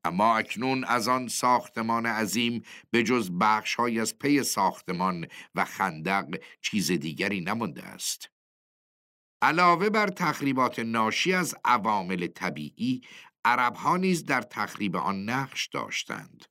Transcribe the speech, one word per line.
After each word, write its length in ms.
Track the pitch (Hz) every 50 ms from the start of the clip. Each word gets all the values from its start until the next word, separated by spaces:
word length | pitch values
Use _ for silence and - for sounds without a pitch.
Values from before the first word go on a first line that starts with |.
| -
اما 340 | 82 85 92 107 113 113
اکنون 460 | 110 107 - - 101 123 131 131 131 123
از 240 | 90 120 123 107
آن 200 | 120 127 127 127
ساختمان 800 | 113 - - - 123 123 117 - - _ 113 113 113 113 117 113
عظیم 560 | 117 110 110 110 95 95 120 120 120 120 113 - - - - - _
به 120 | - 117 113
جز 280 | 98 127 123 104 90 87 90
بخش‌هایی 600 | 107 107 107 107 107 - - - 120 120 113 113
از 180 | 110 107 -
پی 260 | _ - 143 147 139 117
ساختمان 840 | - - 107 98 - - - - - 92 87 92 92 90 85 82 - - - - _ _
و 100 | 95 92
خندق 760 | - - - 101 92 82 78 78 90 98 98 - 71 90 - - - - _
چیز 300 | - - - 104 87 -
دیگری 500 | 92 82 76 82 76 69 95 104 104 95
نمانده 420 | 80 90 107 113 117 87 67 - -
است. 460 | - - - - - - - - - _ _ _ _ _ _ _ _ _ _ _ _ _ _ _ _ _ _ _ _ _ _
علاوه 480 | 113 135 156 170 180 175 175 165 190 214
بر 180 | 208 220 208
تخریبات 720 | 196 - - 185 156 147 - 143 139 131 131 127 117 - -
ناشی 540 | 117 113 113 113 110 110 107 - - 175 185
از 220 | 185 175 - - - -
عوامل 640 | - 123 117 98 113 107 101 90 87 95 90 110
طبیعی، 720 | 101 - - 95 87 73 76 76 73 _ - 113 127 127 254 - - - - - - _ _ -
عرب‌ها 520 | 117 123 123 123 123 113 - - 139 170
نیز 280 | 185 185 190 180 156 -
در 160 | - 139 127
تخریب 540 | 120 - - 113 104 - - - 104 98 85
آن 280 | 90 69 90 98 95 98
نقش 440 | 107 120 135 135 127 - - -
داشتند. 800 | - - 67 57 - - - - - - - - - - - - _